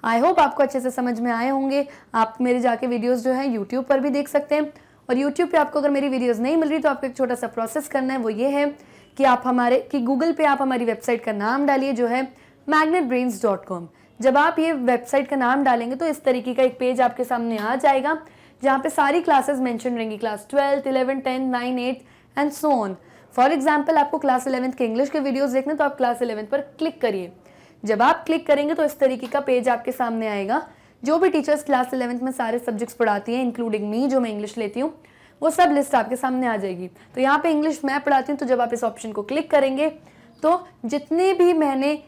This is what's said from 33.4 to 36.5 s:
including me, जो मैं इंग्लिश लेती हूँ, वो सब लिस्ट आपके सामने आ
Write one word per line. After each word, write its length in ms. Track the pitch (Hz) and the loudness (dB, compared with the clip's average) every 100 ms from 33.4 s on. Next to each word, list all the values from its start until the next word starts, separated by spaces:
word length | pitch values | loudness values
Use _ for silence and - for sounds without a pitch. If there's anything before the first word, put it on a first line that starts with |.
| 254 | -2
including 400 | 240 233 214 208 | -4 -4 -4 -4
me, 140 | 220 269 | -2 0
जो 120 | 262 | 0
मैं 100 | 240 | 0
इंग्लिश 260 | 208 208 220 | -4 -8 -6
लेती 220 | 214 220 | -6 -4
हूँ, 140 | 294 - - _ - _ | -6 -6 -20 _ -20 _
वो 80 | 311 | -2
सब 200 | 320 349 | 2 4
लिस्ट 240 | 285 277 | 4 2
आपके 220 | 262 220 247 | 0 0 -2
सामने 300 | 262 254 | -2 -2
आ 100 | 254 | -2